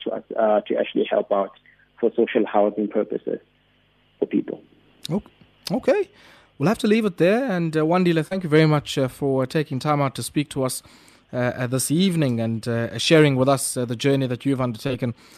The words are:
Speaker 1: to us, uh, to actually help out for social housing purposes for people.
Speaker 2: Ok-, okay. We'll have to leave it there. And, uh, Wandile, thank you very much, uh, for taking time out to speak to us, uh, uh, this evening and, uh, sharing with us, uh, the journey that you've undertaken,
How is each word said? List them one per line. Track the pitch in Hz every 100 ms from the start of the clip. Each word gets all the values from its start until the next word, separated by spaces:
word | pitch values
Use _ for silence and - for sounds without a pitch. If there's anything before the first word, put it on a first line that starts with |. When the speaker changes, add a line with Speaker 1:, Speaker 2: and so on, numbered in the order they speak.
Speaker 1:
to | -
us, | 110 - -
uh, | 110 104
to | - 117
actually | - - 107
help | 107 104
out | 101 95 - _ _ _ _
for | 117 -
social | 113 123 104
housing | 107 104 104 107
purposes | 110 104 - - - - _ _ _ _ _ _ _
for | -
people. | - - - - _ _ _ -
Speaker 2:
Ok-, | 175 - _ _ _ -
okay. | 208 - 381 392 _ - - _ -
We'll | 139
have | -
to | 226
leave | 220 214
it | 175
there. | 170 220 269
And, | 185 165 156
uh, |
Wandile, | 156 180 180 160 151
thank | 190
you | 180
very | 156 156
much, | 151 - -
uh, | 131
for | - 143 135 131
taking | 160 151 135
time | 147 147
out | 139 -
to |
speak | 117 - 147
to | 147 131
us, | - - - - _ _
uh, | 127
uh, | 123 - 123
this | 131 -
evening | 151 196 170 143 117
and, | 113 113 113
uh, | 117 117 117
sharing | - 160 151 131
with | 131
us, | 135 - -
uh, | 123
the | 120
journey | 143 139 131
that | 123 139
you've | 135
undertaken, | 127 110 139 123 123 113 -